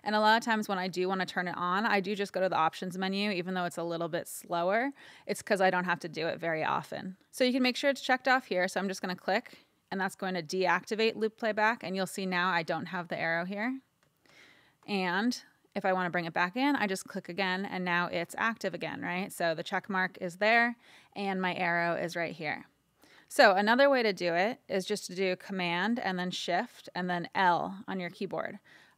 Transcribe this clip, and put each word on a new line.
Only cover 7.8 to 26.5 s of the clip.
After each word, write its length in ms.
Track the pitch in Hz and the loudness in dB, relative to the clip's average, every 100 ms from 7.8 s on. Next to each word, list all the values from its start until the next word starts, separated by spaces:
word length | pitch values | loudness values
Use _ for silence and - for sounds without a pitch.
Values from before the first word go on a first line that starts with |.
| 285 | 0
it's 100 | 262 | 0
checked 260 | - 254 269 | 0 0 2
off 200 | 254 - | 2 2
here. 220 | 180 185 | 0 0
So 120 | 185 | 0
I'm 80 | 190 | -4
just 140 | 190 | -4
gonna 140 | 190 180 | -6 -4
click, 500 | - 208 - - _ _ _ | 0 0 -2 -14 _ _ _
and 100 | 190 | -4
that's 160 | 190 - | -4 -4
going 160 | 190 | -4
to 100 | 185 | -4
deactivate 720 | 156 185 180 175 - 214 220 208 | -2 0 2 2 0 0 0 2
loop 200 | 214 - | -4 -2
playback. 480 | 226 214 214 240 | -4 2 0 0
And 100 | 175 | -4
you'll 120 | 190 185 | -2 -2
see 180 | - | -4
now 240 | 190 180 185 | -2 0 2
I 140 | 170 | 0
don't 240 | 165 160 175 | 0 -2 -4
have 220 | 180 170 | -6 -4
the 120 | 170 | -4
arrow 240 | 165 170 | 0 -2
here. 340 | 180 202 233 262 - _ _ _ _ - - _ _ _ - | -2 -4 -4 -6 -10 _ _ _ _ -20 -20 _ _ _ -6
And 500 | 196 185 185 240 - - _ _ | -2 0 0 0 -2 -8 _ _
if 100 | 196 | -2
I 80 | 190 | 0
wanna 160 | 185 180 | 2 0
bring 160 | 175 | -2
it 80 | 165 | -2
back 240 | 170 180 247 | 0 0 2
in, 200 | 277 277 | 2 2
I 100 | 202 | 0
just 180 | 190 | -2
click 240 | - 190 - | -6 -10 -8
again, 380 | 180 190 185 202 | -4 -2 -2 -4
and 180 | 185 | -4
now 220 | 180 175 175 | 0 0 0
it's 280 | 170 170 - | -4 -4 -2
active 340 | 226 220 196 | -2 -2 -4
again, 300 | 170 160 - | -4 -6 -6
right? 280 | 175 180 175 | -4 -4 -4
So 240 | - 170 | -2 -2
the 80 | 160 | -2
check 280 | - 190 - | -4 -4 -2
mark 260 | 190 185 - | -2 -2 -4
is 200 | 185 180 | -8 0
there, 380 | 208 233 240 233 - - _ | 4 4 4 -2 -14 -20 _
and 280 | - 196 190 | -6 -4 -2
my 120 | 185 | -2
arrow 400 | - 175 170 170 | 0 0 2 0
is 220 | 165 170 175 | 0 -2 -4
right 180 | 165 | -6
here. 300 | 160 151 - - _ _ _ _ - - | -6 -6 -8 -10 _ _ _ _ -20 0
So 240 | - 233 | 8 8
another 380 | 185 208 240 285 | 8 6 6 6
way 120 | 262 | 6
to 120 | 220 | 2
do 200 | 180 175 | 2 0
it 260 | 170 208 254 - | 2 2 -2 -4
is 200 | 190 185 | -2 -2
just 200 | 202 - | -4 -4
to 60 | |
do 220 | 185 190 180 | -2 -2 -2
Command 640 | - 190 175 175 208 240 | -6 -4 -2 0 0 0
and 200 | 190 180 | -2 -2
then 120 | 180 | -4
Shift 580 | 180 - | -4 -2